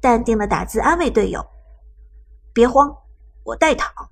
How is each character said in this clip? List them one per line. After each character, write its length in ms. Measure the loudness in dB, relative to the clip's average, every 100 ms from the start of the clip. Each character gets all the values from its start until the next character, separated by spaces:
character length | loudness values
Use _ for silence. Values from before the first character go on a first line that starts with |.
淡 220 | 2 2
定 160 | 0 -2
地 80 | -2
打 180 | -4
字 160 | -4 -2
安 180 | 0 0
慰 120 | 0
队 200 | 0 -2
友 140 | -4 -12 -18 -20 -20 -20 -20 -20 -20 -20 -20 -8
：“别 120 | 2 4
慌， 280 | 4 2 -2 -20 -20 -20 -20
我 120 | -14 -2
带 180 | 0
躺。” 160 | 0 -4 -10 -20